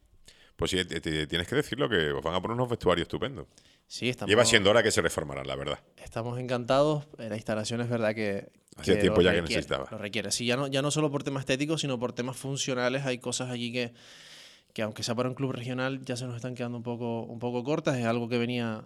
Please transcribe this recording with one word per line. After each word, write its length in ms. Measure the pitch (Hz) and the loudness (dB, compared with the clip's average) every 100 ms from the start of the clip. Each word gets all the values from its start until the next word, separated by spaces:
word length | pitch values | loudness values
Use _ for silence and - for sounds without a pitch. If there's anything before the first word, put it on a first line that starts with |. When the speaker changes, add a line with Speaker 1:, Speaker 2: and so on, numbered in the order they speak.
| _ - - - - - | _ -20 -20 -20 -18 -4
Speaker 1:
Pues 140 | 82 | 0
sí, 140 | 92 | 0
te, 160 | 90 82 | 0 -2
te, 260 | 82 78 76 | -2 -2 0
tienes 220 | 82 87 | -2 0
que 80 | 135 | 0
decirlo 320 | 151 117 143 | 0 -2 2
que 220 | 101 78 | 2 2
os 100 | 69 | 0
van 120 | 76 | -2
a 60 | 90 | -2
poner 140 | 92 | -2
unos 140 | 120 123 | -2 -2
vestuarios 380 | 117 90 85 80 | 0 2 2 2
estupendos. 400 | 76 120 127 67 _ - _ _ | -4 -4 -6 -14 _ -20 _ _
Speaker 2:
Sí, 220 | - 120 | -6 -4
estamos 220 | 123 101 | -2 4
Speaker 1:
Lleva 140 | 107 | 6
siendo 260 | 117 117 98 | 8 8 8
hora 120 | 117 | 8
que 80 | 107 | 6
se 100 | 104 | 4
reformaran, 440 | 82 - 78 69 67 | 2 0 -4 -6 -6
la 100 | 67 | -6
verdad. 220 | 71 69 - - | -4 -6 -8 -20
Speaker 2:
Estamos 420 | - - 117 123 | -10 -8 -6 -6
encantados. 680 | 127 123 120 135 147 151 143 - | -4 -2 2 4 4 2 -4 -10
Eh, 100 | 117 | -6
la 60 | 107 | -6
instalación 440 | 107 107 107 117 | -2 -2 -2 -2
es 100 | 120 | -2
verdad 240 | 120 107 | 0 0
que, 320 | 110 107 98 - - _ - | 0 0 -2 -6 -16 _ -4
Speaker 1:
Hacía 160 | 78 | 2
Speaker 2:
que 60 | 95 | 4
Speaker 1:
tiempo 200 | 98 87 | 6 6
Speaker 2:
lo 40 | |
Speaker 1:
ya 60 | 87 | 6
que 80 | 85 | 4
Speaker 2:
requiere, 160 | 82 - | 2 -2
Speaker 1:
necesitaba. 280 | 73 69 65 | 0 -2 -4
Speaker 2:
lo 80 | 110 | -8
requiere. 320 | 104 107 95 | -6 -4 -2
Sí, 160 | - 120 | -2 0
ya 100 | 120 | 0
no, 100 | 143 | 0
ya 140 | 135 | 0
no 80 | 147 | 0
solo 180 | 147 151 | 2 0
por 140 | 139 | 0
temas 160 | 143 139 | -2 -4
estéticos, 400 | 131 135 147 156 | 0 0 0 -2
sino 180 | 143 123 | -2 -2
por 140 | 117 | -4
temas 240 | 110 123 127 | -4 -6 -6
funcionales. 680 | 135 135 - 123 123 131 | -6 -4 -2 0 0 0
Hay 140 | 139 123 | -2 -4
cosas 320 | 127 120 127 | -4 -4 -4
allí 220 | 123 120 | -4 -4
que, 200 | 123 120 120 - - - - - - _ | -2 -4 -6 -20 -20 -20 -20 -20 -20 _
que 100 | - | -4
aunque 200 | 107 110 | -4 -4
sea 120 | 110 117 | -4 0
para 120 | 123 | -2
un 60 | |
club 160 | 123 135 | -2 -4
regional, 480 | 120 120 127 131 135 | -4 -6 -4 -2 -4
ya 120 | 131 120 | -6 -6
se 100 | 127 | -6
nos 100 | 120 | -6
están 180 | 127 | -8
quedando 220 | 120 120 120 | -6 -6 -6
un 60 | |
poco, 380 | 117 117 120 117 | -6 -4 -4 -4
un 180 | 113 117 | -6 -6
poco 240 | 123 123 | -4 -4
cortas. 320 | 120 160 160 131 | -2 -2 0 0
Es 80 | 117 | 2
algo 220 | 120 117 | 0 0
que 100 | 123 | 0
venía, 440 | 117 123 117 107 | 0 0 -2 -4